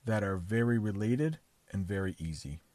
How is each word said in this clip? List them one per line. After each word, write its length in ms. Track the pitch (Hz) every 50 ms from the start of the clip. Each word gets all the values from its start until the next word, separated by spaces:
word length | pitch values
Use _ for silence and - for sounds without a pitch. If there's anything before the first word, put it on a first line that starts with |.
| -
that 180 | 117 110 107 104
are 140 | 98 98
very 420 | 92 87 92 110 117 117 120 120 117
related 600 | 107 107 98 98 107 110 123 131 151 160 156 - _ _ _ _ _ _ -
and 120 | 98 95
very 300 | 87 101 98 95 92 -
easy. 440 | - 82 82 78 73 - 69 73 80 _ _